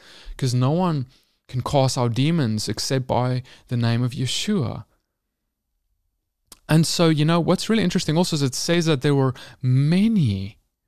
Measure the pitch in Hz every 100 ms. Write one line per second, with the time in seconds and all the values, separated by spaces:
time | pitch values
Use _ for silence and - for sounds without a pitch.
0 | - - - - 131 123 127 170 180 147
1 | 123 _ _ _ - 123 - 143 131 135
2 | 120 113 147 170 117 107 - - - 135
3 | 127 117 127 127 - - - 120 117 117
4 | 123 127 131 - - 202 107 113 - _
5 | _ _ _ _ _ _ _ _ _ _
6 | _ _ _ _ _ - - 160 156 -
7 | 165 147 151 170 160 185 - 220 180 185
8 | - 156 185 156 135 - - 170 160 139
9 | 147 139 131 - - - 127 127 147 180
10 | 220 214 123 98 98 - _ _